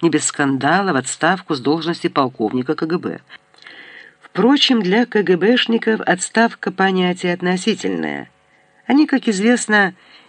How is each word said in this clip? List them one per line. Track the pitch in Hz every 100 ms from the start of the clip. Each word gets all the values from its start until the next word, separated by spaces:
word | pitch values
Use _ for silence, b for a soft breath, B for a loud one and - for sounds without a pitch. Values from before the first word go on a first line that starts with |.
не | 165
без | 151
скандала, | - - 139 135 139 185 196
в | 131
отставку | 127 - 160 185 -
с | 139
должности | 131 165 160 165 170
полковника | 147 131 - 107 127 127
К | 151 160
Г | 175
Б. | 98 - - B _ _ B B B B B B
Впрочем, | - 180 233 285 - 233
для | 180 220 240
К | 208
Г | 185 180
Бшников | 202 247 - 226 226 220
отставка | - 180 - 226 226 - 196
понятие | 185 190 185 180 180 180
относительное. | 175 180 185 220 190 190 - 156 - - _ b b b b b
Они, | 277 294
как | 262 233
известно, | 190 226 240 - 208 185 - b b